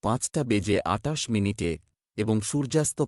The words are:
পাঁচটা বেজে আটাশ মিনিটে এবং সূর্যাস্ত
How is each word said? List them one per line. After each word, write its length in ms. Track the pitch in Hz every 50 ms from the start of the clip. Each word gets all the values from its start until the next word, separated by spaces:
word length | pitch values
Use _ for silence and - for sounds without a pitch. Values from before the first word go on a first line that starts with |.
পাঁচটা 400 | - 104 113 127 - - - 160 143
বেজে 340 | 117 110 104 92 104 101 95 -
আটাশ 340 | 82 95 107 - 143 156 147 - -
মিনিটে 420 | 113 104 101 101 101 - - 85 80 - - _ _ _ _ _ _
এবং 180 | - 107 107 110 110
সূর্যাস্ত 580 | 107 - - 147 139 123 151 156 151 - - - 147